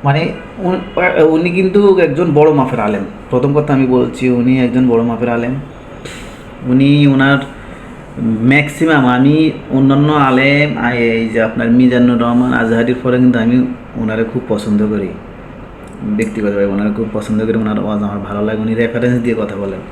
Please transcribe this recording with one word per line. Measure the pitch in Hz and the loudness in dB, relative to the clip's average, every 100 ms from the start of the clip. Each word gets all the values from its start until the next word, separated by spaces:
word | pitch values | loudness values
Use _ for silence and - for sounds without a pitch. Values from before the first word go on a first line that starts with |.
মানে | 143 151 175 - - - | 0 0 -2 -6 -14 -6
উন-, | 185 185 - - 180 - | -4 -2 -4 -2 0 4
উনি | 160 160 175 | 4 4 0
কিন্তু | 180 190 202 202 185 | 0 2 4 4 4
একজন | 160 143 175 | 2 0 2
বড় | 143 151 | 4 4
মাপের | 147 127 117 | 4 0 -2
আলেম। | 107 101 98 - - | -2 -2 -6 -12 -4
প্রথম | 127 139 | 0 2
কথা | 147 143 | 0 0
আমি | 135 131 | 0 2
বলছি, | 127 123 - 127 | 2 0 -2 0
উনি | 123 120 131 | 2 2 2
একজন | 123 127 127 | 2 2 2
বড় | 117 | 2
মাপের | 120 110 120 | 0 -2 -2
আলেম। | 117 117 139 - - - - - - - - - - 127 | -2 -4 -6 -10 -18 -20 -18 -16 -16 -18 -18 -20 -12 0
উনি | 127 139 147 143 | 4 4 6 4
ওনার | 135 135 139 135 - - - - - - - | 4 4 2 -2 -14 -18 -18 -18 -18 -16 -6
ম্যাক্সিমাম, | 113 110 120 143 147 - 160 151 127 | -4 0 2 2 0 -2 2 2 2
আমি | 123 139 151 156 - - | 4 4 4 2 -2 -4
অন্যান্য | 135 135 139 147 | 2 4 4 2
আলেম, | 151 135 127 139 143 147 - | 2 2 4 4 2 0 -2
আ-, | 120 | -2
এই | 123 117 113 113 | 0 0 0 -2
যে | 113 | 0
আপনার | 110 117 117 | -2 0 2
মিজানুর | 120 127 123 123 120 | 4 4 4 2 2
রহমান | 120 120 127 | 0 0 0
আজহারির | 120 113 113 120 127 | 0 0 0 0 0
পরে | 127 127 | 0 2
কিন্তু | 127 120 | 2 2
আমি | 113 127 123 - - 120 | 2 2 0 -6 -12 -6
ওনারে | 110 110 | -4 -2
খুব | 113 127 - | -2 -4 -4
পছন্দ | 107 107 104 107 | -4 0 0 0
করি, | 107 95 87 - - - - - - - - 104 104 | -2 -6 -10 -16 -18 -18 -18 -18 -20 -18 -10 -6 -2
ব্যক্তিগতভাবে | 107 110 101 101 101 | -2 -2 -2 0 0
ওনারে | 98 104 | 0 -2
খুব | 104 107 | -2 -4
পছন্দ | 107 107 107 110 | -6 -4 -2 0
করি। | 110 | -2
ওনার | 107 104 | -2 -2
ওয়াজ | 101 104 | -2 -4
আমার | 104 101 | -4 -6
ভালো | 95 104 | -8 -4
লাগে, | 107 107 | -4 -2
উনি | 110 | -2
রেফারেন্স | 113 117 117 120 123 | -2 -2 0 0 0
দিয়ে | 117 113 | -2 -2
কথা | 104 98 | -4 -6
বলেন। | 98 95 92 | -8 -8 -12